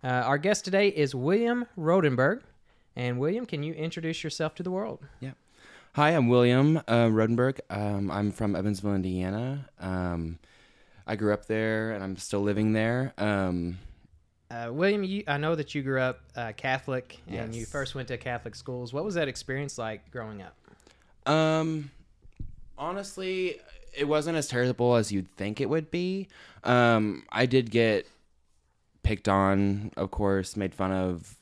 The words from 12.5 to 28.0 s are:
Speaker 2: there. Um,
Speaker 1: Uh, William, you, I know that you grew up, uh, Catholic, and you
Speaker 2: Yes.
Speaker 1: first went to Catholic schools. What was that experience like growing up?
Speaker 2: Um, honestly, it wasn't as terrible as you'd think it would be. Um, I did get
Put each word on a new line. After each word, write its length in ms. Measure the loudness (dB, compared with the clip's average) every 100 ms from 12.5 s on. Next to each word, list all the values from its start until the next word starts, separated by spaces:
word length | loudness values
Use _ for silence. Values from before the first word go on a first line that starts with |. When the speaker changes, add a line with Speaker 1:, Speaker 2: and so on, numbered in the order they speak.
| 2 2
Speaker 2:
there. 400 | 2 2 0 -2 -2
Um, 600 | -2 0 0 -2 -4 -8 -14 -20 _ _ _ _ _
Speaker 1:
Uh, 200 | -10 -8
William, 320 | -2 0 0
you, 200 | -2 -6 -4
I 100 | -2
know 160 | 0 -2
that 200 | -2 -4
you 80 |
grew 160 | -2 0
up, 200 | 0 -2 -12 -10
uh, 180 | -8
Catholic, 680 | -6 -2 -2 -2 -6 -6 -20 -10
and 260 | -8 -8
you 80 | -8
Speaker 2:
Yes. 80 | -8
Speaker 1:
first 240 | -8 -6
went 140 | -8 -8
to 100 | -8
Catholic 380 | -6 -8 -8 -12
schools. 380 | -10 -10 -6
What 100 | -6
was 120 | -4 -2
that 120 | -2
experience 500 | -4 -6 -6 -6 -6
like 320 | -8 -8 -12
growing 300 | -12 -10 -12
up? 140 | -16 _ _ -20 _ _ _ _ 0
Speaker 2:
Um, 600 | 4 4 2 0 -4 -8 -16 -20 _ -20 -10 -10 -10 -18 -10
honestly, 840 | -8 -6 -10 -8 -6 -2 -2 -4 -14 -20 -16 -4
it 100 | 0
wasn't 300 | 2 2 -2
as 100 | -2
terrible 480 | 0 0 2 4 4
as 160 | 2
you'd 180 | -2 -4 -6
think 240 | -6 -4
it 80 | -2
would 220 | -2 -2
be. 380 | -4 -2 -4 -8 -16 -20 -8
Um, 600 | 2 6 6 6 2 -4 -6
I 140 | 0 2
did 240 | 2 2
get 380 | 2 4 2